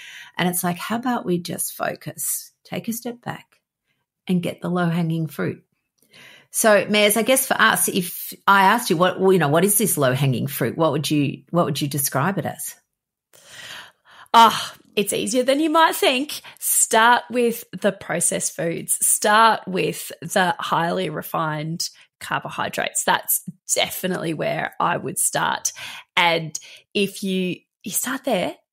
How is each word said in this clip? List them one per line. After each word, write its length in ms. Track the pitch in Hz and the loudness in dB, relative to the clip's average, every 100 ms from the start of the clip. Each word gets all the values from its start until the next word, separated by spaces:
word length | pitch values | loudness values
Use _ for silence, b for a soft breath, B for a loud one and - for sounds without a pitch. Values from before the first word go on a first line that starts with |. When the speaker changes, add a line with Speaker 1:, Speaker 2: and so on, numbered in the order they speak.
| B B B - | B B B -2
Speaker 1:
And 100 | 175 | -2
it's 160 | 175 | 0
like, 140 | 180 175 | -4 -4
how 180 | - 233 | -6 -4
about 300 | 247 240 - | -2 -4 -2
we 120 | 175 | -4
just 360 | 175 - - | -4 -8 -8
focus, 760 | - - - - - - - - _ | -6 -6 -6 -12 -8 -6 -6 -10 _
take 240 | _ 185 180 | _ -8 -6
a 60 | |
step 280 | 226 254 240 | -8 -8 -10
back 380 | - 151 _ _ _ _ _ _ _ _ - | -10 -12 _ _ _ _ _ _ _ _ -2
and 160 | 180 | -2
get 180 | 175 - | -2 -6
the 80 | 175 | -4
low-hanging 560 | 180 170 165 165 165 160 | 0 0 0 -2 -2 -4
fruit? 360 | - 175 - _ _ _ _ B B B B B | -4 -6 -6 _ _ _ _ B B B B B
So, 340 | - 226 202 - | 0 4 4 4
Mez, 320 | 208 208 226 | 2 4 2
I 60 | |
guess 240 | 220 262 - | 2 2 2
for 120 | - | 2
us, 280 | 220 - - | 4 4 0
if 460 | - 175 - - - - | -2 -4 -8 -12 -4 4
I 180 | 196 190 | 6 6
asked 240 | 233 233 | 4 2
you, 60 | 160 | 2
"What, 220 | 180 - | 2 4
you 200 | 190 185 | 4 4
know, 80 | 143 | 4
what 160 | 156 196 | 4 4
is 120 | 208 | 2
this 200 | 208 - | 0 2
low-hanging 500 | 131 135 139 120 - | 2 2 0 0 -4
fruit?" 300 | - 120 104 | -2 -4 0
What 140 | 160 | 0
would 180 | 139 143 | 0 0
you, 340 | 151 139 - _ | 0 0 -4 _
what 160 | 170 143 | 0 0
would 160 | 143 | -2
you 60 | 147 | -4
describe 500 | 147 139 139 160 196 | -4 -2 -2 -2 -2
it 80 | 131 | -6
as? 300 | - - - _ _ _ _ _ B B B B B B B B B B | -8 -12 -14 _ _ _ _ _ B B B B B B B B B B
Speaker 2:
Ah, 400 | 233 226 - - - _ - | 8 8 6 -8 -14 _ -4
it's 180 | 202 | -2
easier 300 | - 202 247 | -2 0 0
than 160 | 247 277 | 2 2
you 100 | 320 | 2
might 260 | 320 330 - | 4 4 4
think. 460 | 381 254 294 - B B | 2 2 -4 -8 B B
Start 640 | - - - 226 226 247 - | -2 0 4 6 6 4 2
with 340 | 247 240 226 - | 0 0 -2 -10
the 200 | 185 208 | -2 -2
processed 640 | 196 - 165 - 180 - - | -2 -6 -2 -2 -2 -6 -4
foods. 480 | 170 160 - - - | -4 -4 -4 -2 0
Start 560 | - 214 214 226 214 - | 2 4 6 6 4 -2
with 440 | 185 160 170 - - | -4 -4 -6 -12 -12
the 340 | 165 196 180 - | -4 0 0 -2
highly 500 | - 156 170 180 180 | -2 -2 0 -2 -4
refined 800 | 156 - 165 160 151 156 170 - b b _ | -6 -6 -4 -2 -4 -6 -6 -8 b b _
carbohydrates. 840 | - 143 - - - - - - | -6 -6 -6 -6 -6 -4 -4 -2
That's 400 | - 175 - - - - - | 0 -2 -2 -4 -6 -16 -4
definitely 600 | - - - 185 180 165 | -2 -2 -4 -6 -4 -4
where 420 | 156 - 156 - - | -4 -4 -4 -6 -2
I 180 | 175 - | -2 -2
would 200 | - 180 | -4 -4
start. 540 | - 156 165 - - B B B B - | -2 0 -2 -2 -4 B B B B 2
And 400 | 175 165 160 - B B _ | 2 2 -4 -12 B B _
if 300 | 208 196 196 | -2 -2 -2
you, 340 | 196 190 185 - _ _ | -4 -2 -2 -6 _ _
you 80 | 220 | -8
start 340 | - 247 269 - | -6 -4 -6 -2
there 300 | 196 175 370 _ | -2 -2 -8 _